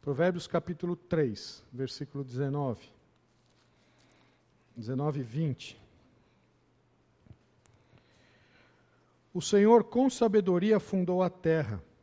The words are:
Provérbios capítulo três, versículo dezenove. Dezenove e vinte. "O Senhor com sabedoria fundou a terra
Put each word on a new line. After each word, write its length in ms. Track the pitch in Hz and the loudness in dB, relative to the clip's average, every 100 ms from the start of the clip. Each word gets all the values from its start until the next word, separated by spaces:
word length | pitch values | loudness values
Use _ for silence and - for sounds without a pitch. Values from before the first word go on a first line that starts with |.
Provérbios 460 | - 139 175 175 - | -6 0 0 0 -4
capítulo 480 | 170 165 170 175 170 | -4 -4 -8 -6 -8
três, 640 | - 165 139 101 - - - | -4 0 0 -2 -12 -18 -20
versículo 500 | 123 131 - 143 139 | -10 -8 -8 -12 -10
dezenove. 640 | 135 123 139 143 139 104 - _ _ _ _ _ _ _ _ _ _ _ _ _ _ _ _ _ _ | -10 -6 -4 -2 -4 -6 -12 _ _ _ _ _ _ _ _ _ _ _ _ _ _ _ _ _ _
Dezenove 460 | - 110 131 147 143 | -16 -8 -4 -2 -2
e 40 | |
vinte. 580 | 120 123 160 123 - - - _ _ _ _ _ _ _ _ _ _ _ _ _ _ - _ _ _ _ _ - _ _ _ _ _ _ _ _ _ _ _ _ _ | -6 -4 -4 -4 -10 -20 -20 _ _ _ _ _ _ _ _ _ _ _ _ _ _ -20 _ _ _ _ _ -20 _ _ _ _ _ _ _ _ _ _ _ _ _
"O 80 | 185 | -8
Senhor 420 | - 208 208 233 | 2 6 8 8
com 260 | 214 240 262 | 6 2 2
sabedoria 680 | - 233 208 185 175 202 214 | 2 2 2 2 2 4 2
fundou 420 | - 190 175 180 | 2 -2 0 0
a 80 | 185 | 0
terra 540 | 180 160 160 113 101 - _ | -2 0 0 0 -6 -10 _